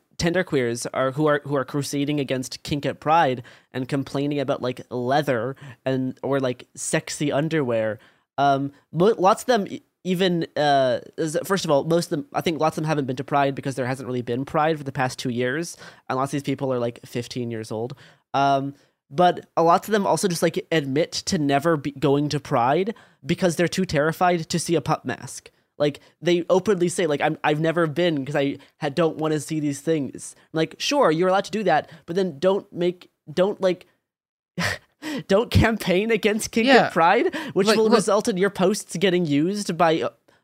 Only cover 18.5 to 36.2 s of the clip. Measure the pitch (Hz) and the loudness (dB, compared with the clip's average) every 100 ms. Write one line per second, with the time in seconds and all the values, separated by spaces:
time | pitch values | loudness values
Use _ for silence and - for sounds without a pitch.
18.5 | 139 139 139 _ _ - 139 180 156 - | 2 -2 -10 _ _ -6 2 2 2 -4
19.5 | - 165 180 - 208 196 156 202 165 175 | 2 4 4 2 0 2 0 0 0 -2
20.5 | 170 - 165 139 135 175 - - 185 143 | -2 -2 -2 0 -2 -2 -4 -4 -2 2
21.5 | 139 165 160 139 - 147 143 147 147 - | 2 2 0 -2 -2 2 2 0 -4 -2
22.5 | 135 120 151 196 208 - _ 135 175 185 | 0 2 2 0 -6 -14 _ -6 0 0
23.5 | 156 170 - 185 151 151 160 180 175 160 | 2 0 0 -2 0 0 2 2 2 -2
24.5 | 170 - 160 147 156 - 110 - - - | -4 0 0 0 -2 -4 -8 -10 -16 -20
25.5 | _ _ - 147 143 _ _ 156 175 170 | _ _ -2 -2 -2 _ _ 0 0 2
26.5 | 185 185 190 175 - 170 143 151 156 - | 2 2 0 0 0 0 0 0 0 0
27.5 | 151 160 160 165 143 175 151 131 147 139 | 2 2 2 0 2 0 0 -2 -2 -2
28.5 | 135 - - 151 139 165 143 156 156 139 | -4 -12 -8 -4 0 0 0 -2 -2 -4
29.5 | 156 147 139 - 160 131 - - - _ | -4 -4 -4 -2 -2 -2 -8 -16 -20 _
30.5 | 160 160 - - 285 208 160 185 190 196 | -4 -4 -4 -2 2 4 4 2 0 0
31.5 | 214 185 151 - - - 170 185 139 185 | -2 2 2 0 -10 -8 -4 -4 0 0
32.5 | 196 - 127 175 180 - _ - 151 190 | 0 -4 -4 -4 -4 -10 _ -6 0 0
33.5 | 196 190 180 - _ _ _ _ _ _ | 2 -2 -2 -8 _ _ _ _ _ _
34.5 | - - - _ _ 302 285 - 196 240 | -6 -4 -6 _ _ -10 -6 0 0 4
35.5 | - 220 220 - 180 220 226 | 4 4 2 0 0 2 2